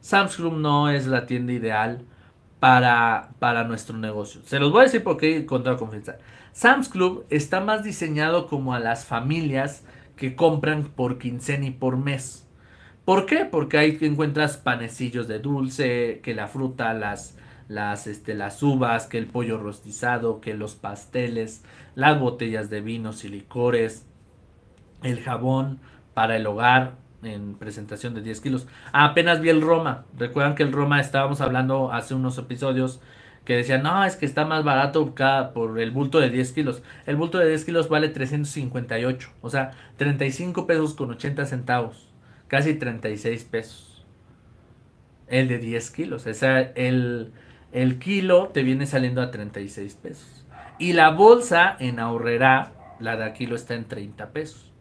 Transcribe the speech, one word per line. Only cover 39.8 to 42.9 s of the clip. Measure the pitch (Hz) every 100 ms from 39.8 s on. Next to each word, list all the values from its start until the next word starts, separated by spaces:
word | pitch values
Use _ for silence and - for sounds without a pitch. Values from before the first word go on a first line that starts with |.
| - -
treinta | 143 139 139
y |
cinco | 131 180 175 160
pesos | 165 156
con | 151 127
ochenta | 117 143 139 135
centavos, | 127 127 123 113 - _ _ _ - _
casi | 135 151
treinta | 151 123